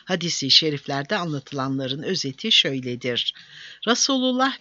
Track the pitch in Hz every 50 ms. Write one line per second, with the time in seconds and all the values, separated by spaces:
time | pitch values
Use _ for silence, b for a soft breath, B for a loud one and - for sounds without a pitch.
0 | B B 185 180 170 170 151 - - 135 - - - 156 147 139 - - 143 139
1 | 139 - 214 202 175 170 151 139 - - - 139 131 135 135 135 135 127 135 151
2 | - - 190 - - 139 131 - - 220 214 - - 170 139 135 127 123 123 120
3 | - 127 120 113 - - B B B B B B B B B B B 208 233 262
4 | - - 269 262 254 254 254 254 262 269 254 -